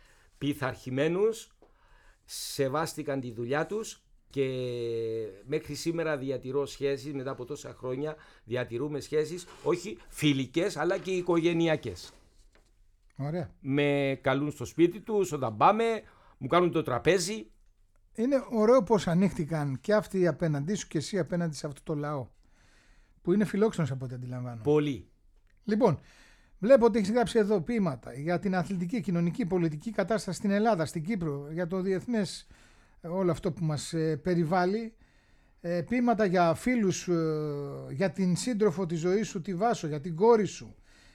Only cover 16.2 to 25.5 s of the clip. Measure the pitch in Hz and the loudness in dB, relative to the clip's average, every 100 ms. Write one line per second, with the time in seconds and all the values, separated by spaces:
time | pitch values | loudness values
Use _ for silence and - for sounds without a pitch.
16.2 | - - 127 170 180 160 139 120 151 190 | -20 -10 0 2 4 2 0 0 4 2
17.2 | 175 220 - _ _ _ _ _ _ - | 2 -6 -10 _ _ _ _ _ _ -4
18.2 | 247 269 - 226 214 262 190 214 - 165 | 0 0 0 2 6 6 6 2 4 4
19.2 | 190 - 147 160 143 127 - 208 - 190 | 4 2 -2 -2 -2 -4 0 0 2 2
20.2 | 175 135 165 143 147 202 - 160 - 196 | 2 2 0 0 -2 -4 -4 -4 -2 -4
21.2 | 147 175 170 143 151 135 - 147 147 147 | -2 -2 -2 -4 -10 -10 -6 -4 -4 -6
22.2 | 117 _ _ _ _ _ _ _ _ _ | -8 _ _ _ _ _ _ _ _ _
23.2 | - 190 202 196 220 - 156 135 127 127 | 0 2 2 2 2 2 -2 -2 -8 -10
24.2 | 123 123 123 117 123 151 147 117 87 _ | -8 -8 -8 -2 4 4 4 -2 -10 _
25.2 | _ _ _ | _ _ _